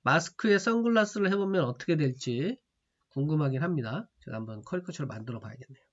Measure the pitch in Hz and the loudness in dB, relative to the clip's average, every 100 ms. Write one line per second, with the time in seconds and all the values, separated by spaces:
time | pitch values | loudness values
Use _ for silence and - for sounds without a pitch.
0 | 123 160 170 - 220 196 233 233 233 226 | 2 2 0 -2 4 4 4 2 4 4
1 | 208 208 190 202 190 190 127 127 - 160 | 2 2 2 2 2 2 0 -2 0 2
2 | 139 123 131 120 175 269 _ _ _ _ | 2 0 -4 -2 -2 -4 _ _ _ _
3 | _ 139 147 156 139 131 175 156 113 156 | _ -4 0 2 2 0 0 -2 -2 -6
4 | 233 _ - 110 110 107 - 180 180 156 | -8 _ -10 -8 -8 -10 -6 -6 -6 -6
5 | 135 110 113 113 107 120 135 131 _ | -6 -6 -8 -10 -12 -16 -20 -20 _